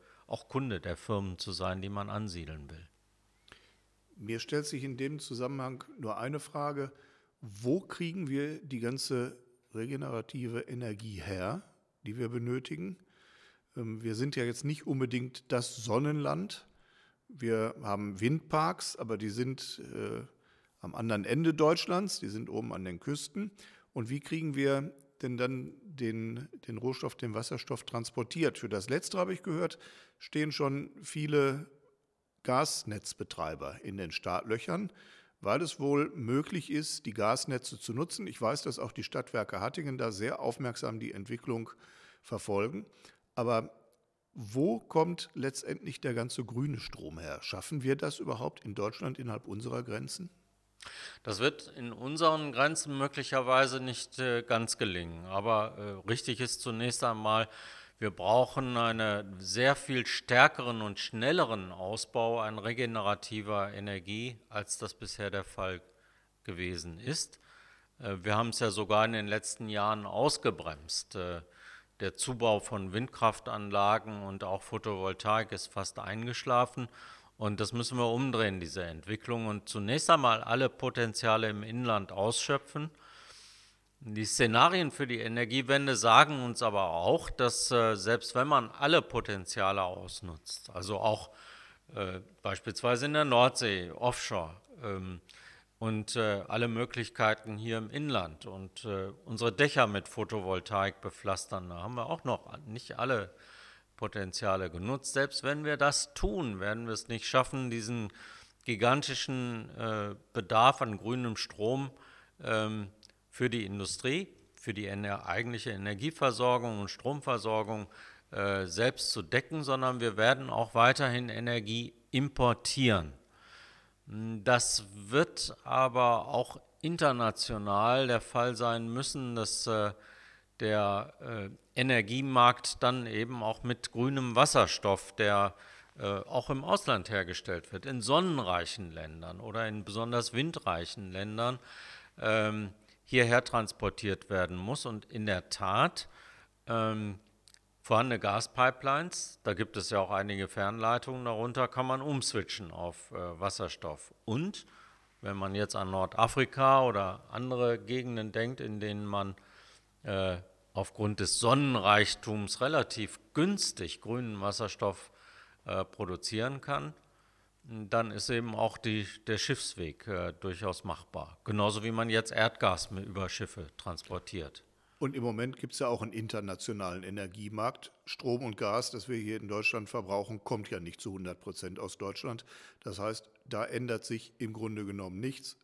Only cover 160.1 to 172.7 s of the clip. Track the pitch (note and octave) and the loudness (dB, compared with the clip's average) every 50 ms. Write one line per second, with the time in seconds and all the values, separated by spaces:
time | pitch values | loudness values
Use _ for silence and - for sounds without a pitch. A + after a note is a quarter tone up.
160.1 | G2 F#2+ F#2+ F#2 F2+ F2 F#2 - - _ _ _ - G2 G2 - - - G#2+ G#2 | 0 2 2 2 0 -2 -6 -12 -20 _ _ _ -4 -4 -4 -2 -2 0 0 0
161.1 | G#2 - G2 E2 - - A#2 A#2 C3 C#3 C#3+ C#3 B2+ A2 F#2 G2+ G#2 G#2 G#2 - | 0 0 0 0 2 4 6 6 6 6 6 4 2 4 6 8 8 8 8 6
162.1 | - - - A2+ G#2+ G#2+ G2+ F#2+ - - B2 C#3 D#3+ D3 A2+ - - A2+ G#2 F#2+ | 2 -2 -4 -4 -4 -2 -2 -4 -2 0 0 2 2 2 0 0 -2 -6 -6 -6
163.1 | - - _ _ - D3 D#3+ G3 G3+ F#3+ - - - - F#2 E2 - - - G#2 | -8 -12 _ _ 0 0 2 2 2 0 -2 -2 -2 -4 -6 -8 -8 -8 -6 -6
164.1 | A#2 B2 B2 A2+ G#2+ G2+ G2 G2+ G2 - A2 G2 - - A2+ G2+ F#2 - - - | -4 -4 -4 -6 -4 -2 -2 -2 0 0 -2 -4 -2 0 0 0 0 -2 -6 -20
165.1 | - - - - - - - - - _ - G2 F#2+ F#2+ F#2 - - - G#2 F2+ | -20 -20 -20 -20 -20 -20 -20 -20 -20 _ -8 -4 -2 -2 -2 -2 -4 -6 -4 -4
166.1 | F2+ F2 - - G#2+ A2 A2+ C3 C#3 C3+ - - C#3 C#3+ C#3+ D3+ D3+ - _ _ | -4 -4 -4 -4 -2 -2 -2 -2 -4 -6 -6 -4 -4 -4 -4 -6 -10 -14 _ _
167.1 | _ _ _ _ _ _ _ _ _ _ - C#3 A2+ A2 G#2+ F#2+ - A#2 A2+ A2 | _ _ _ _ _ _ _ _ _ _ -18 -14 -12 -10 -4 0 2 2 2 2
168.1 | G#2 G#2 - - B2 A#2 A#2 A#2 A2 G#2+ A2+ A2+ - - - A#2 G#2+ G#2+ G2+ - | -2 -4 -2 0 0 0 0 -2 0 2 2 2 2 0 -2 0 0 0 -2 -4
169.1 | - - - - A2 G2+ - - C3+ - - - - - F2 D#2 D2+ - - - | -8 -8 -4 -2 0 0 0 0 0 -2 -4 -6 -6 -6 -6 -6 -8 -8 -8 -6
170.1 | G2+ F2+ F2 F2 E2 - - F#2+ F2+ E2+ A2 F#2+ F2 - - F#2+ D#2+ - - - | -4 -2 -2 -4 -4 -6 -6 -6 -4 -2 -2 -2 -2 -2 -4 -6 -6 -8 -8 -10
171.1 | - F2 C#2+ - - - - - G#2 G#2 G2+ G#2 G#2 G#2+ G#2 A2+ A2+ A2+ A2+ A#2 | -10 -10 -10 -10 -14 -10 -4 -2 2 4 4 4 2 2 -2 -2 -2 0 0 2
172.1 | A2 A2+ A2 - - A2 A2 A#2 - - - G2+ | 2 2 2 2 2 2 2 2 2 2 2 4